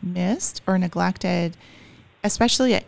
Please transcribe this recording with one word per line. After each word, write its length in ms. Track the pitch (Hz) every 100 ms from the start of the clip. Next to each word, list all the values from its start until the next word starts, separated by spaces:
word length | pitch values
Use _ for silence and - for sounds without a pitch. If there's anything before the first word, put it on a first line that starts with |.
missed 580 | 180 180 180 320 - - -
or 120 | 190
neglected, 800 | 180 175 180 - 185 180 170 170 - - - - - _
especially 560 | 208 - 240 - 254 208